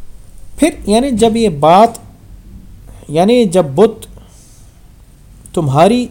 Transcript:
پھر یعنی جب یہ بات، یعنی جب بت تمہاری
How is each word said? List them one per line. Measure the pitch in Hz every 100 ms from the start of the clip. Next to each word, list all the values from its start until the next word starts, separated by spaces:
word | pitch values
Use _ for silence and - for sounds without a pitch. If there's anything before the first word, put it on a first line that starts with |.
| - - - - - -
پھر | 320 - -
یعنی | 220 277
جب | 220 226 226
یہ | 220
بات، | 147 151 180 226 - - - - - - - - - - - -
یعنی | 151 190 247
جب | 214 185
بت | 156 135 220 - - - - - - - - _ - - - - - - - -
تمہاری | 147 139 185 240 240